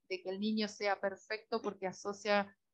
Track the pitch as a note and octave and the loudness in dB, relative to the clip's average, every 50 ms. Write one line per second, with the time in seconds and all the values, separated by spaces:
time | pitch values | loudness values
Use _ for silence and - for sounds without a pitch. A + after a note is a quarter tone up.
0 | _ - F#3+ F#3 - F#3 F#3+ G3 G3+ G#3+ A3 A3 G#3+ G3+ - - G#3 G3+ G3 F#3+ | _ -6 -6 -4 -4 -4 -4 -2 0 0 2 2 0 0 -2 0 0 2 2 2
1 | - G3+ F#3+ F#3 - - A3 A3 - - - A3 - G#3 G3+ - - F#3 F3+ - | 0 -2 -4 -4 -6 -6 -8 -8 -4 -2 -2 -2 0 -2 -4 -2 -4 -4 -4 -4
2 | - G3+ G3+ G3+ - G#3+ G3+ G3+ G3 G3+ - _ _ _ | -6 -6 -6 -2 2 4 4 4 4 2 -4 _ _ _